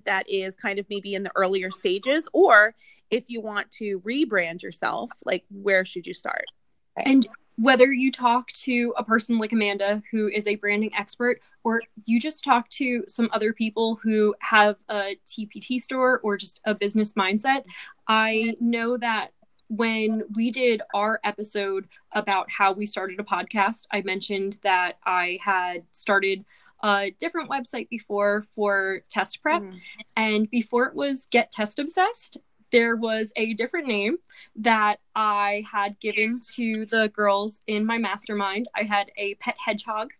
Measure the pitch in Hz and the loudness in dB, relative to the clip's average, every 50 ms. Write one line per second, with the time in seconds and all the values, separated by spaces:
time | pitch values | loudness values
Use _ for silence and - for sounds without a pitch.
0 | - 208 196 190 196 - 196 196 190 190 190 - - 208 196 196 196 - 208 202 | -4 -2 -2 -2 -2 -2 -2 -2 -2 -4 -8 -8 -6 -6 -4 -4 -6 -6 -8 -8
1 | 190 202 196 190 196 185 - - 196 185 196 190 185 185 185 - - 190 185 202 | -6 -6 -6 -6 -6 -4 -2 0 0 2 2 0 -2 -4 -6 -2 -2 0 0 0
2 | - 254 285 320 311 - - 311 381 330 233 208 208 226 - _ _ - - _ | 0 0 0 0 0 0 4 6 8 8 10 8 8 6 2 _ _ -20 -20 _
3 | _ - 214 - - - 240 226 214 214 208 202 196 - - - 220 208 196 185 | _ -4 -4 -4 -2 -4 -10 -10 -8 -6 -6 -6 -6 -6 -8 -8 -6 -4 -4 -4
4 | 180 214 247 285 311 233 208 190 170 165 165 180 - 196 170 - - 113 - - | -4 -2 0 0 0 2 2 2 0 0 -2 -8 -10 -14 -8 -4 -2 -2 -2 -2
5 | - 240 - - - - 190 180 - - 202 196 202 202 196 185 190 185 - 185 | -6 -8 -12 -10 -4 -4 -4 -4 -4 -8 -14 -6 0 2 2 2 2 0 -6 -12
6 | 170 180 180 - - - - - - - - _ _ _ _ _ _ _ - - | -10 -12 -12 -8 -6 -6 -6 -6 -8 -10 -14 _ _ _ _ _ _ _ -8 -2
7 | - 269 269 269 226 - - - _ _ _ - 220 269 262 240 254 269 269 247 | 2 4 6 6 4 4 -2 -14 _ _ _ 0 4 4 6 8 6 6 6 4
8 | 262 269 240 - 247 240 233 247 240 - - - - 269 247 240 240 233 - - | 0 0 0 0 2 2 2 2 0 -4 -10 -10 -4 -2 0 0 0 0 -2 -4
9 | 220 214 220 226 - - 233 226 220 214 233 226 208 202 202 196 196 202 208 214 | -2 0 0 0 2 0 0 0 0 0 0 0 2 0 0 0 0 0 0 -2
10 | 208 - - 220 214 208 202 214 208 208 208 208 - 208 208 208 214 214 - 208 | -4 -4 -2 -2 0 0 -2 -2 -2 -2 -2 -2 0 0 0 0 0 -2 -4 -6
11 | 202 - - - 240 247 240 - _ _ _ _ - 233 220 226 - - _ 220 | -8 -8 -6 -2 0 0 0 -2 _ _ _ _ -2 -2 0 0 -2 -6 _ -10
12 | 208 - 226 240 226 311 302 - - 277 254 240 233 - - - 277 254 247 240 | -2 0 2 2 2 0 -6 -4 0 2 2 2 2 -2 -6 -4 -2 -2 -2 -2
13 | 190 - - - 233 214 - 220 214 220 226 - 226 220 214 220 226 226 226 214 | -4 -6 -4 -2 0 0 0 0 0 -2 -2 -2 -4 -4 -2 0 0 0 -2 -2
14 | - 220 220 214 214 208 202 - - - 226 214 208 208 202 - _ - 214 208 | 0 0 2 4 4 2 2 0 0 4 6 6 6 6 4 0 _ -6 -4 -4
15 | 196 196 202 - _ - - - 214 208 - 208 - - 254 254 - - 269 262 | -4 -4 -6 -10 _ -14 -12 -12 -12 -12 -12 -12 -8 -4 -4 -4 -4 -4 -2 2
16 | 254 254 254 - - 214 202 190 196 - - - - 220 208 208 202 208 208 220 | 2 4 4 2 2 0 -2 -2 -4 -8 -12 -6 -4 -2 -2 0 -2 0 2 0
17 | 214 208 - 214 190 185 202 208 - 269 269 269 269 180 - - - - - _ | 0 0 0 0 0 2 2 0 2 2 0 0 -2 -6 -14 -18 -18 -18 -20 _
18 | _ - 220 220 220 220 220 220 226 226 226 - 240 233 233 233 233 233 247 240 | _ 2 2 4 4 2 2 0 0 0 -2 0 0 0 0 2 0 0 -2 0
19 | 240 233 226 214 170 - _ _ _ _ _ _ _ - 220 202 233 226 226 220 | 0 0 0 -2 -2 -6 _ _ _ _ _ _ _ -6 -2 0 0 0 2 2
20 | 214 214 220 220 202 - 208 220 226 247 220 262 254 240 226 214 - - - 202 | 2 0 0 0 -2 -4 -2 -2 0 0 0 2 2 4 2 2 0 -4 -2 0
21 | 208 214 220 - - 208 208 - 214 - - 208 196 196 196 190 196 - _ _ | 0 0 0 -2 -2 -4 -4 -4 -6 -6 -4 -4 -2 -2 -2 -4 -6 -8 _ _
22 | _ _ - 208 208 - 196 185 - - - - 202 190 196 196 208 208 - 196 | _ _ -4 -2 0 0 0 0 0 -2 -2 2 2 2 2 0 -4 -6 -6 -6
23 | 190 196 185 190 208 - 196 180 185 - - 214 196 208 226 - - - 220 202 | -6 -6 -6 -8 -6 -4 -4 -4 -4 -2 0 0 0 0 0 -4 -8 -6 -6 -4
24 | 190 196 185 196 190 - 202 196 196 196 202 - - 196 185 180 180 175 - _ | -4 -4 -4 -6 -6 -4 -4 -4 -4 -4 -6 -4 0 2 2 2 2 0 -4 _
25 | - 190 185 180 175 175 180 190 - 202 190 185 180 180 180 175 170 _ - - | -4 -2 0 0 0 0 -2 -4 -2 0 0 0 0 -2 -4 -8 -12 _ -18 -8
26 | - - 202 196 190 190 196 190 196 _ _ _ _ _ _ _ - 214 202 196 | -2 0 2 2 2 2 0 -2 -6 _ _ _ _ _ _ _ 0 2 2 2
27 | 202 196 190 - 311 330 - 339 302 233 269 277 247 - - 240 - - 240 226 | 2 -2 -4 -4 -6 -4 -4 -4 -6 -4 -4 -6 -6 -6 -8 -10 -8 -8 -10 -12
28 | - - 208 202 202 202 202 214 208 - _ 220 208 202 202 196 190 190 190 180 | -8 -4 -2 0 2 2 2 0 -2 -6 _ -2 0 2 2 2 0 0 -2 -4
29 | - - - 214 185 - - - - 202 208 233 202 190 185 180 - - - - | -8 -6 -2 -2 -2 -2 -4 -4 0 0 0 0 0 -4 -14 -18 -20 -20 -20 -20
30 | 220 _ - 226 220 220 214 214 220 214 - 240 214 - - 240 254 269 - 277 | -20 _ -4 0 0 2 2 2 0 0 0 -2 -2 0 0 0 0 0 0 -2
31 | 285 277 277 262 - - - 240 - - - - 208 214 - - 285 311 - 370 | -2 -2 -4 -4 -4 0 2 2 2 2 -2 -4 -4 -4 -4 -6 -6 -4 0 0
32 | 370 427 480 - - - - - _ _ _ _ _ _ - 240 233 233 233 220 | 0 0 0 -4 -12 -14 -16 -18 _ _ _ _ _ _ 4 4 4 4 2 0
33 | 226 226 220 220 220 214 - - 220 220 226 202 240 254 - 339 302 262 214 202 | -2 -2 -2 -2 -4 -4 -4 -4 -2 -2 -2 -2 -4 -4 -4 -4 -4 -2 -2 0
34 | 202 220 320 359 _ _ - - - - _ 220 214 233 226 220 214 208 208 - | 0 0 -2 -4 _ _ -20 -20 -20 -18 _ -2 2 4 4 6 6 4 2 0
35 | _ _ - 214 214 214 208 202 202 202 208 208 214 208 - 208 202 208 202 - | _ _ -4 0 0 2 2 2 0 0 0 -2 -4 -4 -4 -2 -2 -2 -4 -6
36 | - 214 208 214 214 226 240 247 - - - - 233 226 220 214 220 208 226 226 | -6 -4 -2 0 0 0 -2 -4 -8 -10 -8 -4 -4 -2 -2 -4 -4 0 2 2
37 | 220 208 214 - 208 202 196 202 208 220 214 - _ - 214 208 214 220 233 233 | 2 2 0 0 2 2 2 2 0 -2 -6 -8 _ -4 -2 0 0 0 0 -2
38 | 226 196 196 208 - - 214 208 202 196 196 214 247 226 - - 214 208 208 202 | -2 -2 -4 -6 -6 -6 -4 -2 -2 -2 -2 -4 -6 -6 -4 -4 -2 0 0 0
39 | 202 - - - 202 202 202 - - 240 - - - 233 214 208 - 233 214 214 | -2 -2 -6 -8 -6 -6 -8 -6 -6 -8 -8 -6 -4 -4 -4 -4 -4 -6 -6 -4
40 | 226 - - _ | -6 -6 -10 _